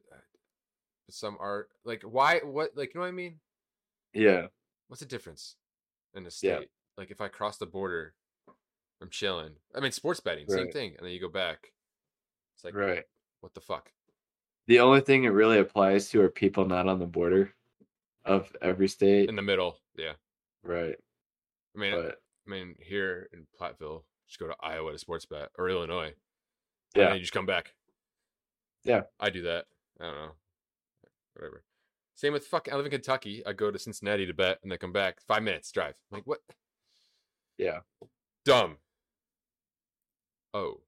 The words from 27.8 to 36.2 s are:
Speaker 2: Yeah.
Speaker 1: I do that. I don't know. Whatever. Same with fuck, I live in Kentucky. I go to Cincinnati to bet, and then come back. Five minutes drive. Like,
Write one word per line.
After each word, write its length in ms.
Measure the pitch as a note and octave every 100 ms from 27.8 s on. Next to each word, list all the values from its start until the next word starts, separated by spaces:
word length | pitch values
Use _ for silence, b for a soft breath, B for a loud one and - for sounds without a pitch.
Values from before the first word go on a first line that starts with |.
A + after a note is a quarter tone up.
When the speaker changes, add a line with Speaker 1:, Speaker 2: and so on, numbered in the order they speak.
| _ _ _ _ _ _ _ _ _ _
Speaker 2:
Yeah. 200 | B2 A2 - -
Speaker 1:
I 100 | G#2
do 140 | F2+
that. 240 | E2+ E2+ - _ _ -
I 40 | E2+
don't 100 | D2
know. 200 | D#2 D2+ _ _ _ _ _ _ _ _ _
Whatever. 300 | - D#2 C#2 _ _ _ _ _ -
Same 180 | C#3+
with 120 | D3 -
fuck, 200 | E3 -
I 40 | C#3
live 100 | C#3+
in 60 |
Kentucky. 540 | C3+ C3+ C3+ G#2 G#2+ G#2
I 80 |
go 180 | G2+ G#2
to 80 | G2
Cincinnati 460 | A2+ - G2+ G#2 F2+
to 80 |
bet, 260 | D#2+ F#2 -
and 100 | F#2+
then 60 | F2
come 120 | F#2
back. 280 | G2 F#2+ -
Five 220 | - G#2+
minutes 280 | A2 D#2+ -
drive. 240 | G2 D2+ - -
Like, 140 | G2+